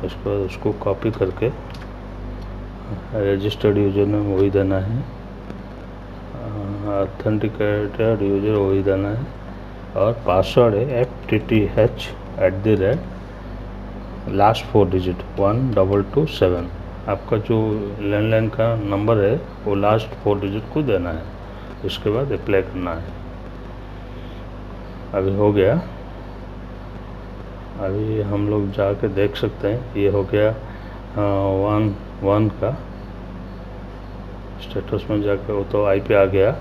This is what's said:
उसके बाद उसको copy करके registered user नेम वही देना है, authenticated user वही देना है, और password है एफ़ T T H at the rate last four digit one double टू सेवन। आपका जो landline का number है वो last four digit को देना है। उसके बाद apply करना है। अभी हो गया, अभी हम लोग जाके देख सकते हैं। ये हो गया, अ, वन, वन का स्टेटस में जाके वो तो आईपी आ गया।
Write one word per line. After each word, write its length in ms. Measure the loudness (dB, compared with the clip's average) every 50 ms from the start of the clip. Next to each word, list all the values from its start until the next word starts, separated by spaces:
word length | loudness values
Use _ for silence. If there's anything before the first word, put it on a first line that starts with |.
| -6
उसके 240 | -6 -8 -6 -4 -2
बाद 160 | 0 0 0
उसको 260 | -2 -4 -2 -2 -2
copy 400 | -2 0 0 -2 -2 0 0 -2
करके 600 | 0 2 0 0 0 0 -2 -2 -2 -4 -10 -12 -12 -12 -12 -12 -12 -12 -12 -12 -10 -10 -10 -10 -8 -8 -10 -10 -10 -10 -10 -12 -12 -12 -10 -8 -8 -8 -8 -4 -2
registered 640 | 0 2 2 2 2 2 -2 -2 2 2 4 4 6
user 280 | 4 4 4 2 2
नेम 300 | 2 2 0 2 0 2
वही 140 | 4 4 4
देना 260 | 4 4 2 4 2
है, 220 | 0 0 0 -2 -2 -4 -6 -10 -14 -14 -14 -14 -14 -12 -12 -12 -12 -12 -12 -14 -14 -14 -14 -14 -14 -14 -14 -14 -14 -14 -12 -12 -10 -10 -8 -8 -6 -6 -6 -6 -4 -4 -2 0 0 0
authenticated 1160 | -2 -2 -2 0 0 2 2 0 0 0 0 2 2 2 2 0 -2 0 2 4 4 4 4
user 300 | 2 2 2 2 2 4
वही 320 | 4 4 4 4 4 2 4
देना 260 | 4 2 2 2 0
है, 100 | -2 -4 -4 -6 -8 -12 -12 -12 -12 -12 -14 -14 -14 -14 -14 -6 0 2
और 160 | 4 4 2 0 2 4
password 480 | 4 4 4 4 6 6 6 8 6
है 260 | 4 2 2 2 2
एफ़ 280 | 0 0 -2 -12 -4 0
T 100 | 0 0
T 300 | 2 4 4 4 4 4 4 4
H 320 | 4 4 4 -2 -8 -10 -10 -12 -12 -12 -4 2
at 280 | 2 2 2 2 4 4
the 120 | 4 6
rate 200 | 4 2 2 0 -2 -6 -10 -12 -12 -14 -14 -14 -12 -12 -10 -10 -10 -10 -12 -12 -12 -12 -12 -12 -12 -12 -12 -10 -8 -4
last 360 | 2 6 6 6 6 4 -2
four 240 | 2 4 6 6 6
digit 280 | 4 0 0 0 -2 -4 -6 -8 -2 2
one 320 | 2 4 4 4 2 2
double 320 | 4 4 4 4 4 2 2
टू 220 | 2 2 0 0
सेवन। 420 | 0 2 2 4 4 4 2 -2 -6 -8 -10 -10 -12 -12 -10 -4 -4
आपका 280 | -4 -4 -2 -2 -2 -2
जो 540 | 2 2 2 2 2 2 0 -2 -4 -6 -6 -4
landline 480 | -2 0 2 2 2 4 4 2 2 2
का 280 | 0 0 0 2 2
number 420 | 0 0 0 0 0 2 4 4 4
है 240 | 6 4 2 2 -2 -6 -12 -8 -2
वो 100 | -2 0
last 320 | 2 4 4 4 4 2 -2
four 320 | -10 -4 2 2 2 2
digit 240 | 2 -2 -2 -4 -6 -4 -2
को 80 | -2
देना 280 | 0 2 2 2 2 0
है। 140 | -4 -6 -6 -10 -12 -12 -14 -14 -14 -14 -14 -14 -14 -8 -6
उसके 240 | -6 -6 -2 -2 0
बाद 220 | 0 0 0 0
apply 300 | -2 -4 -2 2 2 2
करना 300 | 2 2 -4 -6 -4 -4
है। 280 | -4 -6 -6 -10 -10 -12 -12 -12 -12 -12 -12 -12 -12 -12 -12 -12 -12 -14 -14 -14 -14 -14 -12 -12 -12 -12 -12 -12 -12 -12 -12 -12 -12 -12 -12 -12 -12 -12 -12 -14 -12 -12 -10 -4 0
अभी 220 | 2 2 2 4
हो 160 | 4 4 6
गया, 220 | 6 6 6 6 4 2 0 -4 -10 -12 -12 -12 -12 -12 -12 -12 -12 -12 -12 -12 -12 -12 -12 -12 -12 -12 -12 -12 -12 -12 -12 -12 -14 -12 -12 -12 -12 -12 -14 -14 -12 -14 -14 -12 -8 -4
अभी 420 | -4 -2 -2 -2 0 0 0 0
हम 280 | 0 0 0 0 2 2
लोग 220 | 2 2 2 0
जाके 360 | 2 2 2 2 2 2 0 0
देख 280 | 2 2 2 2 2
सकते 320 | 0 -2 -2 -2 0 -2 0
हैं। 280 | 0 0 -4 -4 -2
ये 140 | 2 2 4
हो 140 | 4 4 2
गया, 260 | 2 4 4 4 4
अ, 60 | 2 0 -6 -10 -10 -10 -10 -12 -12 -12 -12 -8 -2 0 2 2 2 2 2 2
वन, 480 | 2 4 4 4 4 4 2 2 0 -2 -8 -12 -10 -2
वन 260 | 2 4 4 6 4 2
का 300 | 2 0 -2 -2 -2 -4 -8 -12 -12 -12 -12 -12 -12 -12 -12 -12 -12 -12 -12 -12 -12 -12 -12 -12 -12 -12 -12 -12 -12 -14 -14 -12 -12 -12 -12 -12 -12 -12 -12 -12 -12 -12
स्टेटस 440 | -12 -8 -8 -8 -4 -2 -4 -4 -2 0
में 120 | -2 0
जाके 320 | 2 0 0 0 -2 -2 -2
वो 100 | -2 -2
तो 220 | 0 0 2 4
आईपी 280 | 4 4 2 4 4 6
आ 120 | 6 6
गया। 300 | 6 6 4 4 4 4 0